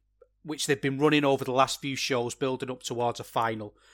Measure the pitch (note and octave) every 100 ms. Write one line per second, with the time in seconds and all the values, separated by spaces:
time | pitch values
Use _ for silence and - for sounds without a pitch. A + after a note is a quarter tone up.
0 | _ _ _ _ D3+ D3+ - C#3 C#3 C3+
1 | D3+ D3 C#3+ C3+ C3+ B2+ C3 - D3 C3
2 | - B2+ A#2+ - C3+ B2+ C3+ B2+ - A#2+
3 | A#2+ A2+ - B2+ A2+ A2 G#2 - _